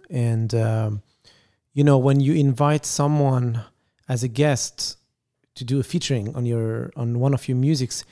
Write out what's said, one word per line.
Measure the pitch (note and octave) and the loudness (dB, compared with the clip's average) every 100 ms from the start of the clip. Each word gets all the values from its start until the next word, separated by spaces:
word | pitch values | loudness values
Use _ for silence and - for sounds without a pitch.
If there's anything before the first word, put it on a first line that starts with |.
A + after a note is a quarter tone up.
| - | -8
And, | B2 A#2 A2+ A2+ A#2 | -4 -2 0 0 0
um, | A2+ A2 A2 G#2 - _ _ _ _ _ _ | 0 0 -2 -4 -10 _ _ _ _ _ _
you | C#3+ | 2
know, | D3 C#3 | 4 6
when | C3+ C#3 | 4 4
you | C#3 | 4
invite | D#3+ C#3 B2 C#3+ D3+ - | 4 2 2 2 2 -2
someone | - C#3+ D3+ C#3 C3 B2 A#2 - _ _ _ - | -2 0 2 2 0 -2 -4 -8 _ _ _ -6
as | B2 | -4
a | B2 | -2
guest | A2 D3 C3 - - - - _ _ _ _ _ - | 0 2 0 -4 -8 -10 -12 _ _ _ _ _ -14
to | A#2+ | -4
do | C#3 | -2
a | |
featuring | B2 E3+ - C3 G#2 D3+ | -2 -4 -2 -2 -4 -4
on | A#2+ | -2
your, | A#2 A2+ A2+ A#2+ - | -2 -2 -4 -8 -6
on | A#2+ A#2+ | -4 0
one | C3+ | 0
of | C3 - | 0 0
your | B2+ | 0
musics, | C3+ D#3 B2+ - - | 2 0 -2 -6 -12